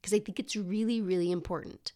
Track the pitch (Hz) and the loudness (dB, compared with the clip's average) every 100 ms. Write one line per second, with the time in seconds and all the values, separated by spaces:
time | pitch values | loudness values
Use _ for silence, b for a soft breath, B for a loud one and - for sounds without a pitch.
0 | - 208 214 185 - 208 180 208 220 233 | 4 2 2 -6 -4 -4 0 0 2 2
1 | 190 185 175 175 170 170 - - - | 2 2 2 0 -2 -4 -6 -10 -12